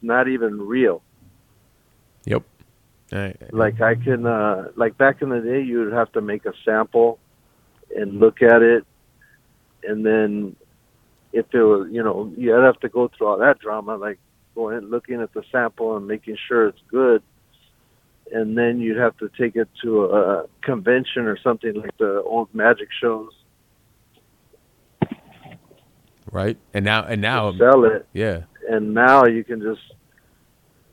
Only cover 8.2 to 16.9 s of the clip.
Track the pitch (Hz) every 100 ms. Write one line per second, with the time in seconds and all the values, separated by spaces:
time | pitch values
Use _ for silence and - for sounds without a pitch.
8.2 | 110 - 120 117 117 117 - _ _ _
9.2 | _ _ _ _ _ _ 101 107 110 110
10.2 | 107 104 101 - _ _ _ _ _ _
11.2 | _ 117 113 123 110 101 87 113 110 92
12.2 | 107 90 123 117 131 120 120 120 123 -
13.2 | 107 98 123 135 107 107 104 107 104 98
14.2 | _ _ _ - 110 117 101 120 - 120
15.2 | 110 107 - 127 117 - 113 107 101 107
16.2 | - 107 - 120 107 - -